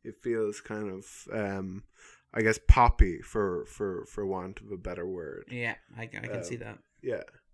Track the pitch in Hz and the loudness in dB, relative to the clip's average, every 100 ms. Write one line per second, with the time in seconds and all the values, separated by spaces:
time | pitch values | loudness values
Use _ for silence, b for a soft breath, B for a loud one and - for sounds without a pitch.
0 | 113 104 123 117 107 104 - 107 104 95 | -14 -8 -2 0 0 -4 -8 -6 -6 -8
1 | - - - 113 101 98 95 95 - B | -12 -18 -8 -4 -2 -4 -6 -8 -14 B
2 | B B B - 110 110 - - 120 - | B B B 2 2 4 8 10 10 8
3 | 101 82 - 110 98 87 - - 101 90 | 4 4 -4 -2 0 -2 -6 -6 -4 -4
4 | 87 - 98 95 92 92 107 95 92 90 | -8 -6 -4 -4 -6 -12 -12 -10 -8 -6
5 | 90 90 76 - - 123 117 - _ 113 | -6 -6 -8 -10 -10 -6 -6 -6 _ -12
6 | 113 101 104 104 87 117 107 - _ _ | -12 -10 -8 -6 -6 -8 -10 -14 _ _
7 | 143 110 - - _ | -4 -4 -6 -20 _